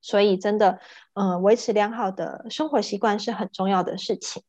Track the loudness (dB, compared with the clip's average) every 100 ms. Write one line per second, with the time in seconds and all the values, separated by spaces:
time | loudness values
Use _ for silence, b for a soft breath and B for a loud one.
0 | 0 4 4 4 0 4 4 2 B B
1 | B -2 0 2 4 4 2 0 0 -2
2 | -4 -4 -8 -8 -12 -6 -2 0 -2 -2
3 | -2 -2 -4 -6 -8 -4 0 2 0 -6
4 | -6 -6 -6 -14